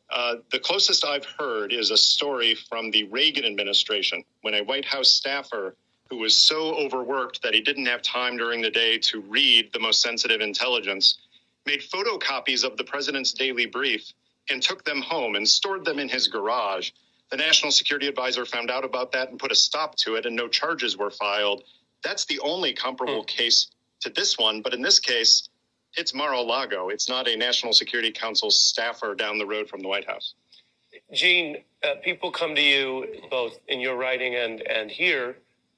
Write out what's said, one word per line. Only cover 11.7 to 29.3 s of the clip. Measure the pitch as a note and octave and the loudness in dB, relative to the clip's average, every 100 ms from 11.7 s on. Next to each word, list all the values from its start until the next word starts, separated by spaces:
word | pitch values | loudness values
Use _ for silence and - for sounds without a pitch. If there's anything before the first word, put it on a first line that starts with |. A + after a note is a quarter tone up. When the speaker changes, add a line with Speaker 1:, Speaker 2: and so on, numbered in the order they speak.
| C#3+ | -4
Speaker 1:
photocopies | - F#3 G#3 G#3 - C3+ C#3 B2+ | -2 -4 -2 -2 -2 -2 0 0
of | C3 - | 0 -2
the | |
president's | - C#3+ C#3 C#3 B2+ | -6 -4 -4 -2 -2
daily | - C3+ B2 A#2 | -2 -2 0 -2
brief | B2 C3+ A2 - - _ _ - | -2 -2 -2 -6 -20 _ _ -6
and | C3 | -2
took | - F#3 | -2 -2
them | - C#3+ | -4 -4
home | B2+ E3 B2 | -2 -2 -2
and | G#2 A2 | 0 2
stored | - G3+ F#3+ | 2 0 -2
them | E3 C#3+ | -2 -2
in | C#3 | -2
his | B2+ - | -2 -2
garage. | A2+ G#2 A#2+ G#2 F#2+ F2+ - _ _ _ | -2 -2 0 -2 -2 -6 -12 _ _ _
The | C3 | -4
national | D#3 D#3+ D3+ | 2 2 4
security | C3+ - C#3+ C#3+ | 2 2 0 -2
advisor | C3+ B2+ B2 A#2+ | -2 -2 -2 -4
found | B2 A#2+ | -4 -4
out | B2+ | -4
about | C3+ B2+ C3 | -2 -4 -2
that | B2+ B2+ | -2 -4
and | B2 | -4
put | C#3 | 0
a | - | 4
stop | - D3+ D#3 - | 4 2 -2 -2
to | - | -2
it, | A2+ A#2 | -2 -2
and | A2+ | -2
no | A#2 | -2
charges | - B2 B2 B2 F#2+ | -2 -2 -2 -2 -2
were | G#2 | -4
filed. | - G#2 G#2 G#2 G2+ - _ _ _ | -2 -2 0 0 -2 -6 _ _ _
That's | D#3+ G3 | -6 -4
the | - C#3+ | -4 -4
only | C#3+ F3 D#3+ | -2 -2 -2
comparable | A#2+ B2+ C3 B2+ C#3+ | -2 -4 -4 -4 -4
Speaker 2:
Hmm. | - | -4
Speaker 1:
case | - A#2 A#2+ - _ _ _ | -2 2 4 2 _ _ _
to | - | -6
this | - G3 - | -2 0 2
one, | A2 G#2+ | 0 0
but | G#2+ | -2
in | B2 | -2
this | B2 - | 4 4
case, | - B2 A2 - - _ _ _ _ | 4 4 6 4 2 _ _ _ _
it's | - E3+ | -6 -4
Mar-a-Lago. | C3 D3 C3 A#2 B2 C3+ - F#2 | -2 -2 0 0 0 -2 -4 -4
It's | G#2 - | -4 -4
not | B2+ B2 | -2 -2
a | |
National | A2+ A#2+ A#2+ A#2+ | 0 0 0 2
Security | A2 A2+ A#2+ A2+ | 2 2 0 -2
Council | A2 A2+ G#2+ G#2+ | -2 -4 -2 2
staffer | G2+ - - A#2 A2+ A2 G2 | 4 4 2 -2 -2 -4 -4
down | G#2+ | -2